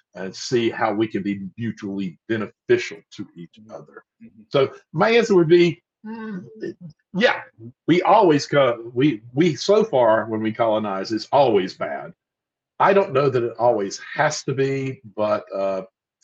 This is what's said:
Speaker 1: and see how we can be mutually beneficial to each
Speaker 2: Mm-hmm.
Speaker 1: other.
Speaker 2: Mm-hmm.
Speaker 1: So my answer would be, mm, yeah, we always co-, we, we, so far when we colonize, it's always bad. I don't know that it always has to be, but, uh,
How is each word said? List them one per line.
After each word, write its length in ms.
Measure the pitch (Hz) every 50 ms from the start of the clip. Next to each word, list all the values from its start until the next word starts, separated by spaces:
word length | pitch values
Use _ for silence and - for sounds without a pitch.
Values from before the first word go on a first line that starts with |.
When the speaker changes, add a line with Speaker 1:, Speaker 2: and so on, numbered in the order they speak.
| _ _ -
Speaker 1:
and 200 | 90 92 95 92
see 360 | - - - 131 120 117 113
how 220 | - - 113 110 104
we 120 | 104 113 110
can 140 | - 104 92
be 240 | 101 101 101 98 95 - -
mutually 600 | 117 113 101 - - 101 98 98 98 92 80 _ _ -
beneficial 720 | 113 110 104 90 - _ _ - 123 - - - - 85 - _ -
to 100 | - 101 - _
each 200 | 85 85 - _ -
Speaker 2:
Mm-hmm. 100 | 107 110
Speaker 1:
other. 340 | - - - - - - - _ _ _ -
Speaker 2:
Mm-hmm. 200 | 113 _ 113 - _
Speaker 1:
So 240 | - 143 135 135 - - _ _ -
my 160 | 151 196 220
answer 240 | 226 233 214 226 208
would 140 | 180 170 151
be, 340 | 175 175 175 175 156 - _ _ _ _ -
mm, 400 | 214 226 233 220 220 208 185 - - - 220 - - - - 175 160 - _ _ _ -
yeah, 280 | 175 226 - - - - - _ - 113 117 - _ _
we 140 | - 160 170 -
always 440 | 156 185 220 220 175 151 143 -
co-, 440 | - - 143 139 123 117 113 117 117 123
we, 280 | 120 135 151 123 107 - 120 -
we, 200 | 135 170 180 147
so 300 | 120 - - 202 214 220
far 400 | 220 - - 123 113 107 110 107
when 140 | 113 110 110
we 120 | 110 110 110
colonize, 600 | - 117 113 107 110 107 104 98 95 95 - 110
it's 160 | 107 - - -
always 420 | 139 143 123 107 98 92 95 -
bad. 380 | - - - - 69 71 - - _ _ _ _ _ _ _ _ _ _ _ _ -
I 120 | 127 170 196
don't 200 | 196 196 - 135
know 160 | 131 147 143
that 140 | 123 123 117
it 120 | 120 - -
always 420 | 113 123 117 107 101 98 - - - - -
has 300 | - 147 151 147 - -
to 100 | - 135
be, 460 | 127 135 135 135 135 135 135 127 - - 107 95
but, 280 | - 107 107 104 104 - - -
uh, 300 | 98 98 98 95 95 92 - _ _ _ _ _ _